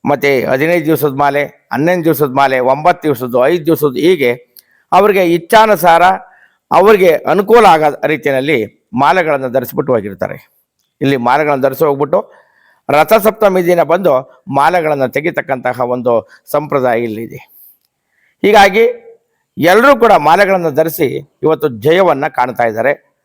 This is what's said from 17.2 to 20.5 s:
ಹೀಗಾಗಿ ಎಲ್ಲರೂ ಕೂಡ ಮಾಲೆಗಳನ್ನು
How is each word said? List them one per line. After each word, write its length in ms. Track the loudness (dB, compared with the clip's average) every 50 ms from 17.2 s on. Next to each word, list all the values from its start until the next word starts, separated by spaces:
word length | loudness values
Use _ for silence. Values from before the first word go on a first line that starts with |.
| -12 -14 -16 -20 -20 _ _ _ _ _ _ _ _ _ _ _ _ _ _ _ _ _ _ _
ಹೀಗಾಗಿ 640 | 0 4 4 6 4 4 4 2 0 0 -2 -6 _ -20 -20 _ _ _ _ _ _ _ _ -2
ಎಲ್ಲರೂ 400 | 0 2 4 4 4 4 4 4
ಕೂಡ 140 | 4 2
ಮಾಲೆಗಳನ್ನು 580 | 2 4 4 2 2 2 2 0